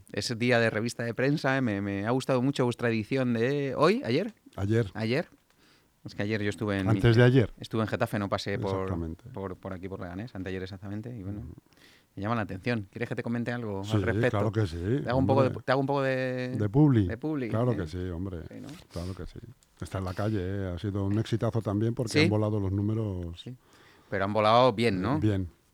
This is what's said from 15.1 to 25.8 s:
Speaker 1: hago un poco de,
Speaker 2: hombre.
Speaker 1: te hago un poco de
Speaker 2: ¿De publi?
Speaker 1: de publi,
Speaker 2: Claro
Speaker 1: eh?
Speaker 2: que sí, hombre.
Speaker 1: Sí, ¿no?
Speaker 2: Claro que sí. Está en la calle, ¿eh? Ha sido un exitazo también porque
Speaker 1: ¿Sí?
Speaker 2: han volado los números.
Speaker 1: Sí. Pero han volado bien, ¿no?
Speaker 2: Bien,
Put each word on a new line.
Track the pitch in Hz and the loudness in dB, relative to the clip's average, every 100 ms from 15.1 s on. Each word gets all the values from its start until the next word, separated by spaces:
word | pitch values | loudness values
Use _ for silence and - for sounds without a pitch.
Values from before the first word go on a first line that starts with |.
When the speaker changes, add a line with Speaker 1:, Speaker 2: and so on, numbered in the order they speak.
Speaker 1:
hago | 131 | 2
un | 135 | 4
poco | 135 | 4
de, | 131 | 4
Speaker 2:
hombre. | 98 | 0
Speaker 1:
te | - | 0
hago | 131 | 0
un | 139 | 2
poco | 139 | 0
de | 135 131 131 127 127 123 | 0 0 -2 -4 -4 -2
Speaker 2:
¿De | 104 | 2
publi? | 131 151 117 92 | 6 8 8 4
Speaker 1:
de | 113 | 0
publi, | 151 151 117 | -4 -4 -2
Speaker 2:
Claro | 107 123 | 2 2
Speaker 1:
eh? | 98 | 2
Speaker 2:
que | 80 | -2
sí, | 90 92 | -4 -6
hombre. | 85 98 85 82 | -6 -8 -10 -12
Speaker 1:
Sí, | 110 | -14
¿no? | 101 - - | -14 -16 -12
Speaker 2:
Claro | - 90 | -10 -8
que | 90 85 | -8 -12
sí. | - 113 - _ _ | -14 -18 -20 _ _
Está | - 95 | -8 -6
en | 92 | -4
la | |
calle, | 92 104 107 | -2 -2 -2
¿eh? | 90 101 92 87 | -2 -4 -4 -4
Ha | |
sido | 107 98 98 | -4 -2 0
un | 104 | 0
exitazo | 110 113 113 117 | 0 -2 0 -2
también | 107 101 113 117 | -2 0 0 0
porque | 113 | 0
Speaker 1:
¿Sí? | 147 | 2
Speaker 2:
han | 156 | 4
volado | 107 107 107 | 4 2 0
los | 95 | 0
números. | 98 104 110 107 90 85 85 | 0 0 0 -2 -4 -8 -10
Speaker 1:
Sí. | 120 127 _ - - - _ | -14 -18 _ -20 -20 -20 _
Pero | 98 98 | -2 0
han | |
volado | 104 107 117 127 | 4 6 8 6
bien, | 107 113 98 | 4 2 2
¿no? | 101 139 | 0 0
Speaker 2:
Bien, | 107 98 90 - _ _ | 2 0 -2 -8 _ _